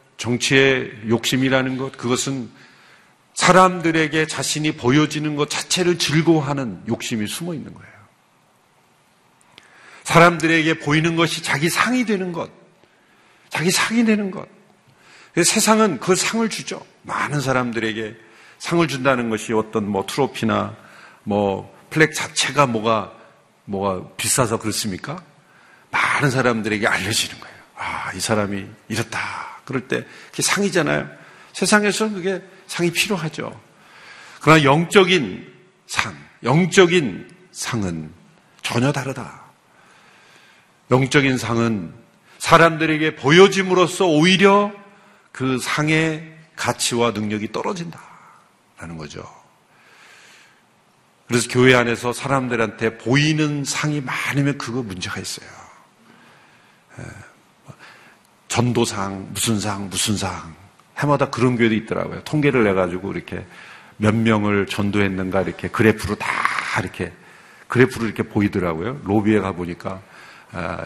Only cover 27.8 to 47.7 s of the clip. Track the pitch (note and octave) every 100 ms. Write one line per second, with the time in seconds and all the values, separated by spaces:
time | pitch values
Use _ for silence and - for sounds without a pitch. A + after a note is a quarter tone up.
27.8 | - - - F#2+ - G#2+ G2+ G2+ G2+ G#2+
28.8 | - G#2+ - - - - - - - B2+
29.8 | - B2+ A#2+ - - - B2+ - G3+ E3
30.8 | D3 D3 C#3 - - - - - F#3+ G#3+
31.8 | G#3 F#3 A3 G3+ F3+ F3+ - - - -
32.8 | F3 E3 - F#3+ D#3 - A2+ A2 - _
33.8 | - - - - - - D3 D#3 C#3 D3
34.8 | E3+ G#3 F#3 F#3 G#2+ - - - _ _
35.8 | - - A2 - - _ A#2+ D3 F#3 G3
36.8 | F3+ F3+ C3 E2 - - _ - - A#2
37.8 | G2 E2 D#2 E2 _ _ _ _ - A#2
38.8 | C3 C#3+ C3 C3 F2 - - _ _ _
39.8 | _ _ _ _ _ - - _ _ _
40.8 | - B2+ C3+ D3 C3+ B2+ A#2 A#2 A#2 G#2+
41.8 | E2 - _ _ _ - - D#3+ E3 D#3
42.8 | D#3+ D#3 D#3 D#3 C3 E3+ G3 F#3+ F#3+ F3+
43.8 | F3 - F#3 D3+ F3 F#3 G3 G3+ G#3 -
44.8 | - - - _ _ - C3 B2+ - -
45.8 | D3+ D#3 D#3+ D#3 E3 - - - - B2
46.8 | - A#2+ A#2 G#2 G#2+ G#2 G#2+ - -